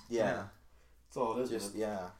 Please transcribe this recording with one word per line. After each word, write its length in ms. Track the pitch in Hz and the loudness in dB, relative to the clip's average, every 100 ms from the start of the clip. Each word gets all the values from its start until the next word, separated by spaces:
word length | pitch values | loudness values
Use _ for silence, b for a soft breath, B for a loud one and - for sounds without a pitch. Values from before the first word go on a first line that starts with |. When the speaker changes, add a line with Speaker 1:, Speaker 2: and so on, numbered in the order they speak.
| - | 0
Speaker 1:
Yeah. 140 | 117 104 | 2 4
Speaker 2:
Yeah. 180 | 87 98 - b b b b - | 2 -4 -12 b b b b -8
Speaker 3:
That's 100 | - | -2
all 220 | 117 120 | 0 2
it 40 | |
is, 60 | 127 | 0
Speaker 1:
Just, 240 | 110 101 | -2 -4
Speaker 3:
man. 80 | 104 | -2
Speaker 1:
yeah. 280 | 107 101 90 | -2 -2 -6